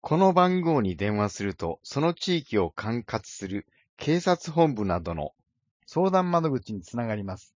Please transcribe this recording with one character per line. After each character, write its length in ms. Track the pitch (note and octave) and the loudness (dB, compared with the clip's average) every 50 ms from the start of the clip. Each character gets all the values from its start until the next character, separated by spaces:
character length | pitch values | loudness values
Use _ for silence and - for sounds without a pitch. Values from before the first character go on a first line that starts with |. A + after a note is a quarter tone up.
こ 160 | - - D3+ E3 | -2 0 2 4
の 160 | F#3+ F#3+ F3+ | 4 6 6
番 260 | F3+ F3+ F#3 F#3 F#3 | 6 4 4 4 2
号 220 | E3+ E3 D#3+ C#3 | 2 2 2 2
に 120 | G#2+ F#2+ F2+ | 2 0 -2
電 220 | E2 G2+ G#2 G#2+ | -2 -2 0 2
話 140 | G#2 G#2 G2+ | 0 0 -2
す 120 | - - | -2 -4
る 120 | G2+ G2+ F#2 | -4 -4 -4
と、 260 | _ - E2 D#2+ - _ | _ -4 -6 -6 -6 _
そ 180 | - - C#3 | -6 -2 0
の 100 | D3+ E3+ | 0 0
地 280 | E3+ - - F#3+ F3+ E3 | 0 -2 -2 -2 -2 -2
域 180 | D3 - - G#2 | -2 0 0 0
を 120 | F#2 D#2+ | 0 0
管 320 | - - F#2+ G#2+ A2+ A#2+ | -2 -6 -6 -4 -4 -4
轄 200 | - - - A2 - | -4 -4 -6 -6 -6
す 240 | - - - G2 F#2 | -8 -12 -10 -8 -6
る 180 | F#2+ G2+ - _ _ _ _ _ _ | -6 -8 -8 _ _ _ _ _ _
警 240 | - - D3 D#3 F3 | -8 -2 0 0 2
察 320 | E3+ F#3 F3+ F3 - E3+ | 2 2 0 0 -2 -4
本 220 | D3+ E3 E3+ D#3 C3+ | 2 2 2 2 2
部 100 | G#2 G#2 | 0 0
な 160 | F#2+ F2 F2 | 0 0 -2
ど 140 | E2+ F2 E2 | -2 -4 -4
の 180 | D#2+ D2+ - _ _ _ _ _ _ _ _ _ _ _ | -4 -6 -6 _ _ _ _ _ _ _ _ _ _ _
相 240 | - - E3 F3+ F#3+ | -6 -2 0 2 4
談 200 | F#3 F#3+ F#3 F3+ | 4 2 2 4
窓 200 | F3 E3+ E3 D#3+ | 2 2 2 2
口 240 | C3+ B2 - - A2 | 0 -2 -4 -6 -10
に 80 | G2 | -10
つ 160 | F2 - - A#2+ | -10 -8 -6 -4
な 80 | A#2+ | -4
が 100 | A2+ G#2+ | -2 -4
り 80 | G#2 G2+ | -4 -4
ま 140 | G2 F#2 G2+ | -8 -8 -10
す。 160 | - _ _ _ | -12 _ _ _